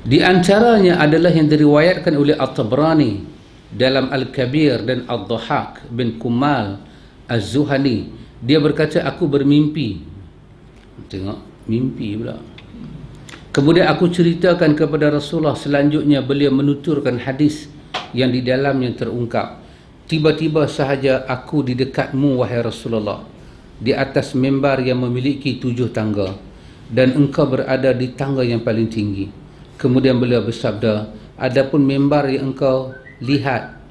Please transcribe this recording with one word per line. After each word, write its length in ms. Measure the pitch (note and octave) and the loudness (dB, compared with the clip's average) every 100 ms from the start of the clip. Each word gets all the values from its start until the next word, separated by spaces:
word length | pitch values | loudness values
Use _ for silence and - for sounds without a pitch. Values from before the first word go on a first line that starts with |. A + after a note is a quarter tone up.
Di 160 | A2+ C#3+ | 2 2
antaranya 720 | F3+ F#3 F3 G3+ A#3+ A3 F#3 D#3 | 4 4 4 4 6 6 4 4
adalah 320 | D3+ D#3+ F3 | 4 4 4
yang 160 | D#3+ | 4
diriwayatkan 720 | D3+ D3+ D3+ D3 E3 F3+ F3 D3 | 4 4 6 6 4 2 0 2
oleh 160 | C#3+ | 2
At-Tabrani 880 | D3+ C3 - A2 B2+ D#3+ D#3+ B2+ G2 E2+ - - - - | 2 -2 -2 -2 0 2 2 2 -2 -10 -20 -20 -20 -18
dalam 400 | G#2 B2+ C3+ C3 | -2 0 2 -2
Al-Kabir 720 | C#3 B2+ - B2 D3 D3 A#2 G#2 | -4 -4 -4 -2 2 2 2 -2
dan 160 | B2 | -4
Ad-Dhahak 880 | A#2+ A#2 G2 A2+ - C#3+ G#2 - - | -4 -8 -4 -6 -4 -4 -4 -14 -12
bin 240 | A#2+ A#2+ A2 | -6 -4 -4
Kumal 640 | B2+ A#2 C#3+ C#3 G#2 G2 - - - - - | -4 0 0 0 -2 -8 -14 -20 -20 -20 -6
Az-Zuhani. 800 | A#2 F#2+ C3 C#3+ C3+ C#3 A2 - - - - | -4 -2 -2 0 0 0 -2 -6 -14 -20 -10
Dia 240 | A#2+ D#3 | 0 2
berkata, 400 | D3+ D3 D3+ E3+ | 2 0 0 0
"Aku 240 | C#3+ - D#3+ | -4 -4 0
bermimpi." 720 | C#3 C#3 D3 D3+ D#3 A#2 F2+ - - - - - - - - - - | 2 4 4 4 0 -6 -6 -12 -18 -20 -20 -20 -20 -20 -20 -20 -20
Tengok, 640 | - G2 F#2+ - - - - | -14 -10 -8 -10 -16 -16 -4
mimpi 480 | A2+ C3 - G#2+ G#2+ | -2 -2 -4 -6 -6
pula. 240 | A#2+ - - - - - - - - - - - - | -8 -10 -16 -20 -20 -18 -16 -16 -18 -20 -20 -20 -4
"Kemudian 400 | - C#3 E3 D#3 | 2 4 4 4
aku 160 | D3 F3 | 2 0
ceritakan 640 | F3 E3+ E3 F#3 F3 D#3+ | 2 2 2 2 4 2
kepada 400 | D3+ D#3 D3+ D3 | 2 0 2 2
Rasulullah, 400 | D3 C#3+ E3 D#3 | 0 -4 -2 -2
selanjutnya 720 | A#2+ D3 C#3+ C#3+ D3 C#3+ C#3 | -2 -2 2 2 2 2 0
beliau 240 | A#2+ C#3+ C#3+ | 0 0 2
menuturkan 720 | C3 C#3+ C#3+ - D3 B2+ A#2+ | 2 2 0 -2 -2 -2 -4
hadis 480 | C3+ C3+ D3+ - - - - - - B2 | -6 0 0 0 -14 -20 -12 -12 -8 -2
yang 160 | B2+ | 0
di 80 | B2 | 0
dalamnya 560 | B2 B2+ C#3 C3+ B2 - | 0 0 0 0 -2 -4
terungkap. 640 | A#2 A#2 A#2 A#2 - - - - - - - | -6 -4 -4 -4 -6 -10 -20 -20 -20 -20 -6
Tiba-tiba 560 | D#3+ D#3 D3+ D#3+ D#3 | 0 2 2 0 0
sahaja 640 | C#3 - C#3 C3+ C3 C3 - | 0 -2 -2 0 0 0 -2
aku 320 | B2+ - D3+ | -8 -4 -2
di 160 | B2+ B2 | -2 -2
dekatmu, 640 | C3+ - C3 C3 C#3+ B2+ | -2 -2 -4 0 0 2
wahai 240 | B2 A#2+ | 0 -2
Rasulullah, 560 | A#2 G#2+ C3 A2+ G#2 - - - - - - - | -4 -6 -4 -4 -4 -8 -12 -20 -20 -20 -20 -8
di 160 | A2 | -2
atas 400 | C3 C3+ D3 B2 | 0 0 -2 -2
mimbar 480 | C3+ C3+ C3+ C#3 C3 | 0 0 2 0 0
yang 240 | B2+ B2+ | 0 0
memiliki 560 | B2 B2 C3 C#3 C#3 A2+ | -2 -2 -2 -2 -4 -4
tujuh 320 | B2+ A#2+ A#2 | -4 -2 -2
tangga, 480 | A2+ G#2+ G2+ F#2+ G2 - - - - - | -2 -2 -2 -4 -6 -16 -20 -20 -20 -6
dan 240 | A#2 C3 D3+ | 2 2 4
engkau 240 | C#3 - | 2 2
berada 480 | C#3 C3 C3 C3 C3 | 0 0 -2 0 2
di 240 | A#2+ B2+ - | 0 -2 -4
tangga 240 | C#3 C3+ | -4 0
yang 240 | B2 A#2 | 0 0
paling 240 | A2+ A2 A2+ | -2 -2 -2
tinggi." 480 | A2+ G#2 G2 G2 - - - - - | -2 -4 -4 -8 -10 -20 -20 -20 -2
Kemudian 400 | A#2+ B2+ C3 A#2+ | 2 4 4 2
beliau 240 | B2 A#2+ | 2 0
bersabda, 640 | G#2+ A2+ B2 G#2 A2+ G#2+ A2 - - - | 0 -4 -4 -2 0 0 -4 -14 -20 -6
"Adapun 480 | B2+ B2+ C3+ D#3 C3+ | -2 0 2 2 2
mimbar 400 | C#3 C#3 D3 C#3 | 2 2 2 0
yang 240 | C3 C3+ | -2 -4
engkau 400 | C3 C#3 C3 B2+ - - - | -2 0 0 -4 -14 -20 -10
lihat 560 | A#2 C#3+ C3 A#2+ - - - | -2 0 0 -4 -6 -18 -20